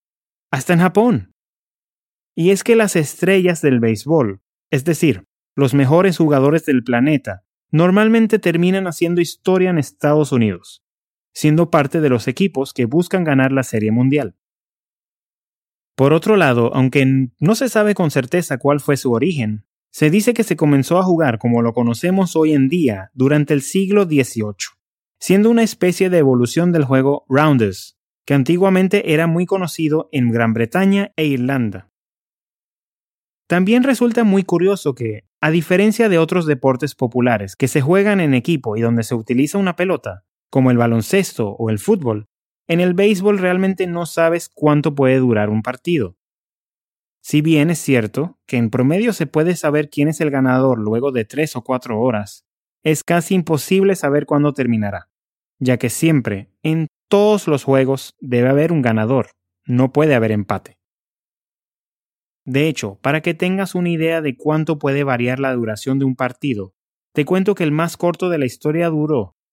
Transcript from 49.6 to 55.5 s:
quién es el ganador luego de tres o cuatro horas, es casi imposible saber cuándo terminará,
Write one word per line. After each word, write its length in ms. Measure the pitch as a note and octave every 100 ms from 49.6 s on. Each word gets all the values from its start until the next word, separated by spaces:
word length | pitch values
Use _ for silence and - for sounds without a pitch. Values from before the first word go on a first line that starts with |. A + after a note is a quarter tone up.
| D#3 D3 D3+
quién 180 | - D3
es 120 | D3
el 100 | D#3
ganador 480 | C#3 C3 C3 C3 A#2
luego 340 | G#2+ A2+ C#3
de 120 | B2+
tres 300 | G#2+ C#3 D#3 B2+
o 60 |
cuatro 380 | - B2+ B2 G#2+
horas, 460 | B2+ G#2+ G#2 - _ _ _ _
es 180 | D#3 D#3
casi 320 | - E3+ -
imposible 640 | F#3+ D#3+ D3+ - F#3+ G3 F#3
saber 280 | D3 C#3+
cuándo 300 | C#3+ D3 D3
terminará, 560 | C#3 A#2+ A2+ G#2 F#2+ - _ _ _ _